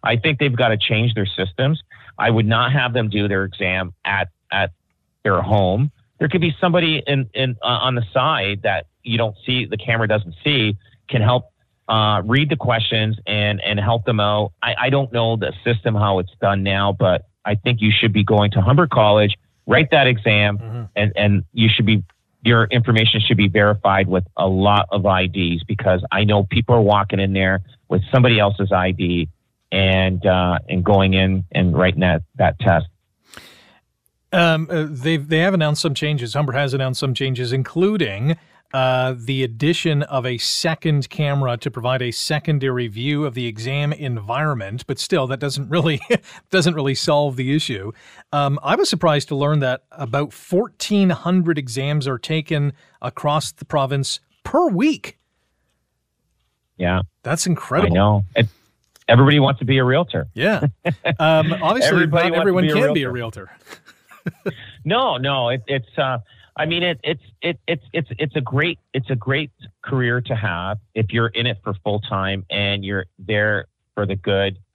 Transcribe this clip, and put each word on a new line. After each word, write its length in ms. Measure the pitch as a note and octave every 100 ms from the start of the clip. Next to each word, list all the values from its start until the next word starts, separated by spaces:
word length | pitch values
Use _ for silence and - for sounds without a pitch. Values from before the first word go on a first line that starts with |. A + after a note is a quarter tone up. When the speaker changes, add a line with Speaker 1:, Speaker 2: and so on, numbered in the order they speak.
Speaker 1:
I 140 | - A#2
think 220 | D#3+ D3
they've 160 | D3
gotta 220 | A#2+ B2 G#2+
change 380 | - A2 A#2+
their 120 | A2+ F#2+
systems. 560 | - G2 - C3+ D#3 _ - - -
I 120 | A2+
would 160 | A2+ G#2+
not 260 | A2+ B2
have 200 | C#3 B2
them 160 | A#2+ G#2+
do 200 | G#2 G2+
their 160 | G2
exam 500 | G2 - F#2 F#2 F#2 -
at, 240 | F#2+ G2 F2 _ _
at 220 | G2 F#2 - _ _ _ _
their 160 | G#2+ F2+
home. 500 | - G#2 F#2 G2+ C#3+ _ _ _
There 100 | D3+
could 120 | F#3
be 120 | E3 -
somebody 420 | F3+ F3 E3 D#3 -
in, 220 | C#3 B2
in, 220 | A#2+ C3 A#2
uh, 40 | A#2+
on 280 | B2 C3
the 100 | B2 G#2+
side 500 | C3 C#3+ D3 G2 G2+
that 240 | G#2+ F#2 - _
you 160 | A#2+ A#2
don't 160 | A2+ G2+
see, 200 | - B2+
the 120 | A2+ G#2+
camera 280 | - A2+ G#2+
doesn't 280 | G#2+ - E2
see, 320 | D3 C#3 G#2+ G#2 _ _ -
can 140 | A#2+
help, 280 | A#2+ B2 - _ _ _ -
uh, 340 | A2 G#2+ G#2
read 240 | G2 C3 D3+
the 60 | D3
questions 600 | B2+ A2+ - A2+ A2 G#2+ -
and, 340 | G#2 G#2 G2+
and 180 | - G#2
help 240 | G2+ A#2
them 160 | A2 G#2+
out. 320 | G#2 G#2 G2+ -
I, 120 | A2+ G2
I 80 | C3
don't 220 | C#3 C3
know 240 | A#2+ A2+ A2+
the 160 | E2 -
system, 300 | A#2+ A#2 A#2+ G#2+
how 240 | G#2 F#2+
it's 100 | F#2 _
done 220 | G2+ G2
now, 300 | G2 G2 G2+
but 340 | G2+ F#2+ F2 - _
I 120 | G#2 G#2
think 240 | B2 A#2
you 100 | G#2+
should 220 | G#2+ A2+
be 100 | G#2+
going 300 | G2+ G#2+ G#2
to 80 | G#2+
Humber 260 | G2 C#3+ D#3+
College, 500 | - G#2+ G#2 G#2 - _ _ -
write 240 | B2+ D#3+
that 160 | D#3 C3
exam, 520 | A#2 G#2+ G#2 G#2 G2+
Speaker 2:
Mm-hmm. 240 | A2 A#2 A2
Speaker 1:
and, 180 | G2+ G#2 F#2
and 280 | G#2 G2 -
you 160 | A#2 A2+
should 120 | - G#2+
be, 180 | G#2+ F#2 _ _ _
your 200 | A2 A#2 A2
information 540 | B2 A#2 A2 A2 A2+
should 160 | - A2
be 120 | G2
verified 580 | G#2+ G#2 G#2 G2+ G2 F2+
with 180 | F#2 F#2 -
a 100 | F#2+
lot 400 | F#2+ G2+ G#2 -
of 120 | G2+ F#2+
I 200 | F#2 F#2
Ds, 380 | F#2+ F2 E2+
because 400 | - G#2+ F#2+ F#2 -
I 100 | F#2+
know 200 | G#2 G#2
people 300 | G2+ A#2+ A#2 A#2+
are 40 |
walking 380 | G#2 G#2 G2+ G2
in 140 | G2
there 300 | G2 F#2+ F#2+ - _ _
with 140 | F2+ F2+
somebody 260 | C3 B2+ A2
else's 320 | G2+ G2+ F#2+
I 220 | F#2+ F#2
D 360 | F2+ F2 F2 E2 _ _ _ _
and, 520 | F#2+ F#2+ F#2+ F#2 F2+
uh, 340 | G2 F#2 F2+ F2 -
and 160 | F2+
going 300 | F2+ G2 F#2+
in 300 | F#2+ F#2+ F#2+ F2+
and 260 | - F#2 E2
writing 240 | F#2 F#2+
that, 220 | F#2 D#2+ E2 -
that 220 | F2 D2
test. 260 | - E2+ E2 _ _ _ _ - - - _ _ _ _ _ _ _
Speaker 2:
Um, 340 | F3+ E3+ D#3 D#3+
uh, 160 | E3+ D3+
they've, 380 | C#3+ C#3+ D#3+ D3
they 100 | D#3+
have 120 | F#3
announced 300 | F#3+ D3+ D3+
some 120 | E3
changes. 380 | C3+ D3+ D3 A#2+
Humber 180 | C#3 C#3+
has 200 | B2+ C#3+
announced 280 | C3+ C3 B2+
some 120 | C#3+
changes, 400 | A#2+ C3+ B2+ B2
including, 840 | C3+ C3 E3 F#3+ G#3+ B2 G2 C3+ E3+ _ _ _
uh, 420 | C3+ C3 B2+ C3
the 300 | B2+ A#2 C3+
addition 580 | B2+ A2+ C#3+ E3+ E3 C#3+
of 200 | D3 C#3
a 140 | B2 A#2+
second 720 | - - E3+ D#3+ E3 D3 B2+
camera 480 | - D3 C#3 C3 A#2+
to 120 | C#3
provide 300 | A#2+ B2 B2+
a 100 | B2
secondary 800 | A2+ - D3+ D#3+ D3 C3+ B2 A#2
view 380 | G#2 C3+ D3 D3+
of 80 |
the 100 | A#2+
exam 480 | A#2+ G#2+ A#2 C#3+ D3
environment. 920 | D3 C#3 A#2 G2+ B2+ D#3 B2 F#2+ A#2+ -
But 120 | C3+
still, 280 | - F3 C3
that 120 | C3
doesn't 280 | C#3+ C3+ C3
really, 320 | E3+ D#3+ D3 - A#3 -
<laughs> 240 | - _
doesn't 220 | F#3 D#3+
really 220 | D#3 C3+
solve 420 | C3+ - D3 D3 B2+
the 180 | C3
issue. 380 | C#3+ - G#2 G2+ - - - _
Um, 260 | D3 C#3+ C#3+
I 120 | C#3 A#3+
was 120 | G4
surprised 400 | E3+ E3+ D3 -
to 80 | C#3
learn 220 | C#3+ D3+
that 240 | C3 C3 _
about 400 | - C3 C3+ D3+
fourteen 800 | - - F3+ A#3 _ - G#3 F#3+
hundred 480 | D3+ E3+ F#3 E3+ D3+
exams 500 | B2+ A#2 C#3 D3+ C3+
are 80 | B2+
taken 540 | - D#3+ D3+ D3+ C#3+ - _ _
across 500 | B2 - D3 D3+ -
the 140 | - -
province 540 | D3 C3+ C#3 C3+ - _ _
per 220 | - D4+ F4
week. 480 | F3+ D4 C#4 - _ _ _ _ _ _ _ _ _ _ _ _ _ _ _ _ -
Speaker 1:
Yeah. 240 | F2+ F#2 G2 _
Speaker 2:
That's 240 | A#2+ D#3+ F3+
incredible. 460 | D#3+ - C3+ G3
Speaker 1:
I 40 | F2
know. 260 | G#2 G#2 G2
It, 120 | G#2+ A2 _ _ _ _ _ -
everybody 300 | A#2+ C#3 D3
wants 200 | C3+ C#3
to 60 |
be 140 | B2 C3+
a 60 |
realtor. 440 | B2+ C#3 F3 E2+ C#2
Speaker 2:
Yeah. 320 | A2 F3 G#3 D3 -
Speaker 1:
<laughs> 120 | F3 - - D3
Speaker 2:
Um, 340 | D#3+ D#3+ D#3 F#3
obviously, 300 | D#3+ A#3+ -
Speaker 1:
Everybody 360 | F3 D#3+ E3 E3+
Speaker 2:
not 20 |
Speaker 1:
wants 20 | E3
to 40 |
Speaker 2:
everyone 220 | G3 F3+
Speaker 1:
be 60 | D#3
a 40 |
Speaker 2:
can 200 | F3 C4
be 80 | F#3
a 80 | B2+
Speaker 1:
realtor. 400 | B2 A2+ G#2 F#2
Speaker 2:
realtor. 1080 | - - - _ _ _ - E3+ - F#3+ -
<laughs> 200 | - -
Speaker 1:
No, 320 | D3+ A3+ C4 B2+
no. 320 | C#3 C3+ A#2+
It, 120 | B2+ A#2+
it's, 320 | C#3 A#2 -
uh, 200 | C3+ A#2+ - _ _ -
I 100 | D#3
mean, 160 | E3+
it, 180 | F3 D#3+
it's, 180 | D3 D#3+ - _
it, 180 | F3 E3 -
it's, 180 | E3 -
it's, 160 | E3 C#3+ A#2+
it's 180 | D3+ D#3
a 40 |
great, 380 | B2+ C#3 E3+ - _
it's 160 | C3+ B2
a 60 | B2+
great 340 | B2+ C#3 D3 _ - _
career 380 | - C3+ A#2+ B2
to 120 | - A2+
have 420 | G2+ E2+ F#2 G#2 _
if 120 | A2+ G#2
you're 180 | A#2 A2+
in 180 | A2+ A#2+
it 120 | G2
for 100 | A2 F#2+
full 160 | G#2 G#2
time 440 | - G2 F#2+ G2 F#2+
and 340 | G2 G2+ G2+
you're 220 | G2 G2 F2+ _
there 480 | F#2+ G#2 G#2+ G2+ - _ _
for 120 | - G2+
the 100 | G2
good. 420 | G#2 G2 G2 F#2+ _